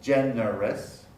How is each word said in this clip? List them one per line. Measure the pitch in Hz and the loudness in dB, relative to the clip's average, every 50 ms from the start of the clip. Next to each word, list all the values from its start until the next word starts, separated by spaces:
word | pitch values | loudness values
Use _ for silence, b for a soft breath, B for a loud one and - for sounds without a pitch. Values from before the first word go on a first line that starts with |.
generous | - 131 139 135 135 135 120 117 110 107 98 95 101 - - - - - - - - - - | 2 4 4 4 4 2 0 0 -2 -2 -2 -2 -2 -2 -2 -4 -8 -14 -16 -20 -20 -20 -20